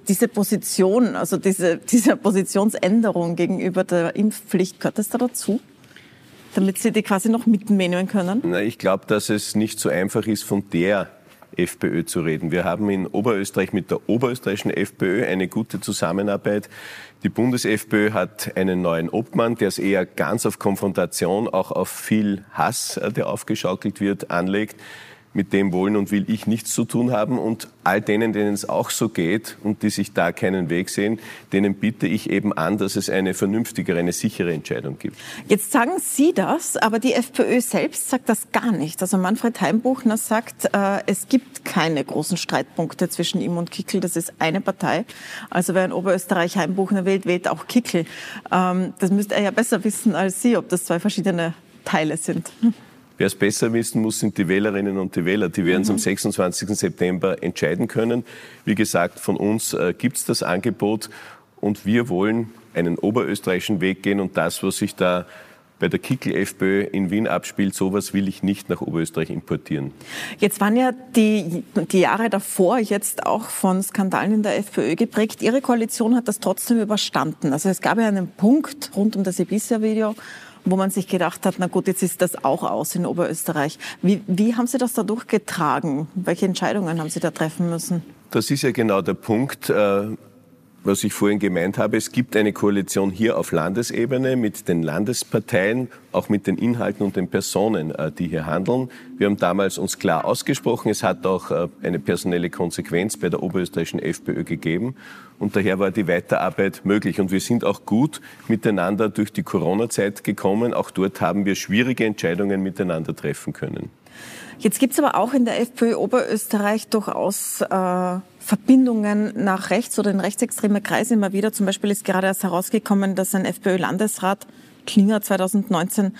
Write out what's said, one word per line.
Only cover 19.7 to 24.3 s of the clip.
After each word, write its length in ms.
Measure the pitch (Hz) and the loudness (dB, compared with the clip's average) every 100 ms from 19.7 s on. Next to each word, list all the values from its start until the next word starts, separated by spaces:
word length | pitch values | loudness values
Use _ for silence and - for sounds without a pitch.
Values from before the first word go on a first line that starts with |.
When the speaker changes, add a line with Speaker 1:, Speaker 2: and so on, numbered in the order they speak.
| - | 0
Speaker 2:
eher 260 | 98 95 | 0 0
ganz 400 | 90 - 78 113 | 0 -2 -2 0
auf 140 | 110 - | -2 -2
Konfrontation, 880 | 104 98 101 92 87 - 87 101 120 | -2 0 -2 0 -2 0 0 0 0
auch 240 | 92 - | 0 0
auf 180 | - 95 | -2 -4
viel 560 | - - 110 104 95 - | -6 0 2 2 -2 -4
Hass, 460 | - 82 - - - | -2 -2 -2 -6 -6
äh, 160 | 107 | -4
der 160 | 104 - | -2 -4
aufgeschaukelt 720 | 110 - 107 92 95 104 - | -4 -4 -2 -2 -2 -4 -2
wird, 320 | 98 95 - | -2 -2 -2